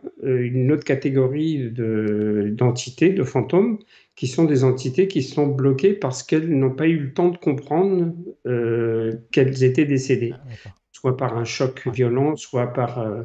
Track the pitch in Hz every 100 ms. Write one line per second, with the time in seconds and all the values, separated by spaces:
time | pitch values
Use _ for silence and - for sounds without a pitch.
0 | - - 139 127 123 127 127 151 - 135
1 | 143 135 131 147 160 151 120 117 110 107
2 | 107 104 107 104 104 113 123 120 - -
3 | 165 190 131 131 - 175 233 214 - _
4 | _ - 127 170 160 139 131 123 131 147
5 | 196 - 127 - 143 131 135 135 196 202
6 | 135 127 - 156 165 139 131 131 160 165
7 | 135 - 175 175 156 131 - 160 196 185
8 | 170 170 185 - 127 120 117 117 117 113
9 | 113 113 - - 131 131 127 127 147 135
10 | 135 117 117 - 131 113 104 _ _ -
11 | 131 127 127 113 113 - 131 131 131 120
12 | 123 123 143 147 - 127 120 131 117 123
13 | 110 104